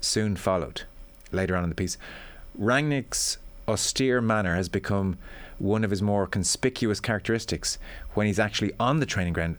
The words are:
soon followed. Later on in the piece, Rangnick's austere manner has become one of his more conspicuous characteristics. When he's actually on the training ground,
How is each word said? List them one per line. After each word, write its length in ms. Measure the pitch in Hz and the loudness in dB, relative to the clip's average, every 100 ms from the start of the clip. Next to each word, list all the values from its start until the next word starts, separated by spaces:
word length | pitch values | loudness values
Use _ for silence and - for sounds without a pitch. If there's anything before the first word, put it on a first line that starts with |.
soon 340 | - 110 107 95 | 0 2 2 0
followed. 460 | 98 92 - - - - - - - | 2 2 0 -8 -12 -16 -20 -20 -6
Later 240 | 92 92 92 | -2 2 2
on 80 | |
in 60 | 85 | 0
the 40 | |
piece, 220 | 82 90 - - - - - - - | 0 -2 -4 -12 -14 -16 -16 -14 -2
Rangnick's 800 | 190 135 151 139 - - - - - - - | 2 4 4 0 -2 -2 -2 -4 -10 -8 -2
austere 540 | 107 - - 131 123 | 0 0 2 4 4
manner 340 | 110 107 92 87 | 4 2 2 2
has 120 | 87 | 0
become 480 | 101 - 101 95 87 - - - - | -2 0 0 0 -2 -8 -14 -14 -4
one 260 | 98 110 | 0 2
of 60 | 107 | 2
his 120 | 98 | 2
more 240 | 104 101 92 | 2 2 2
conspicuous 760 | 101 87 - 127 - 113 101 | 0 0 2 0 2 0 0
characteristics. 760 | - 104 - 113 - 80 - - - - - | 0 0 0 0 0 -4 -4 -6 -8 -12 -4
When 140 | 104 104 | 2 2
he's 120 | 95 | 4
actually 360 | 107 - 104 - | 2 0 -2 0
on 220 | 120 151 | 2 2
the 60 | 131 | 2
training 260 | 98 87 | 0 0
ground, 240 | 85 82 | 0 0